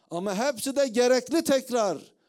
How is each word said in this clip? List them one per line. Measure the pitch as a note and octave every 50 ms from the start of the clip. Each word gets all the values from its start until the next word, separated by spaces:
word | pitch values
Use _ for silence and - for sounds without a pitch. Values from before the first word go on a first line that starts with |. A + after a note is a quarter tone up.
| _ _
ama | E3 E3+ F#3+ G#3 F#3+
hepsi | G3 A#3+ C#4+ C4 G#3+ - C#4 C4
de | C#4 C#4 C4+
gerekli | G#3 A#3+ A#3+ B3 B3+ B3+ B3 B3 C4 E4 D#4+
tekrar. | C#4 C#4 C4 - - A#3 A#3+ G#3+ G3 D#3+ C3+ - - _ _ _